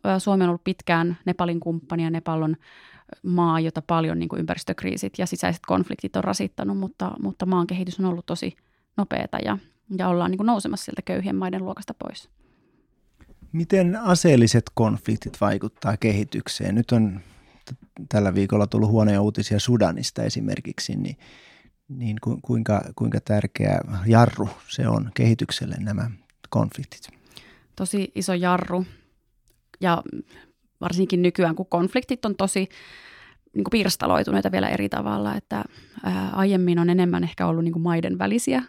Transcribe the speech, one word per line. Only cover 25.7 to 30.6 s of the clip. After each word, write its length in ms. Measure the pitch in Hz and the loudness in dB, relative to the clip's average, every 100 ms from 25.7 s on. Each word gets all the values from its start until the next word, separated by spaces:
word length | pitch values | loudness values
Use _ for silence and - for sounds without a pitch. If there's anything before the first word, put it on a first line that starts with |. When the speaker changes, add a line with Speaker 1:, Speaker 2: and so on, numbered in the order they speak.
| - | -6
Speaker 2:
nämä 320 | 101 101 113 101 _ _ - | -4 -4 -6 -8 _ _ -4
konfliktit? 600 | 107 107 - 139 - - - _ - - - _ - | -2 -2 -4 -14 -16 -20 -20 _ -20 -20 -20 _ -8
Speaker 1:
Tosi 360 | 185 202 190 - | -4 -2 -4 -4
iso 180 | 190 | -2
jarru 520 | 180 180 180 180 180 180 - _ _ _ _ _ _ _ - | 0 2 0 0 -4 -4 -10 _ _ _ _ _ _ _ -2
ja 220 | 190 170 - - - - - _ | 0 0 -2 -12 -14 -20 -20 _